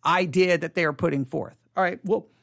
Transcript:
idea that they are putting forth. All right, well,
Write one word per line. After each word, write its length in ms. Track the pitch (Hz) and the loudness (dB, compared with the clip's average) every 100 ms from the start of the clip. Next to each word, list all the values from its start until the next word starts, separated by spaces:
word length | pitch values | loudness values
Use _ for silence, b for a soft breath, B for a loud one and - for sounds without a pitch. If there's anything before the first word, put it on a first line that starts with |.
idea 540 | - 180 185 143 185 170 | 2 0 2 2 2 2
that 160 | 156 | 0
they 100 | - | -2
are 100 | 160 | -2
putting 320 | 143 170 139 135 | 0 -2 -2 -4
forth. 300 | 156 - _ _ - | -6 -8 _ _ -2
All 60 | |
right, 160 | 185 - | -2 -2
well, 240 | 185 208 - _ | -4 -4 -4 _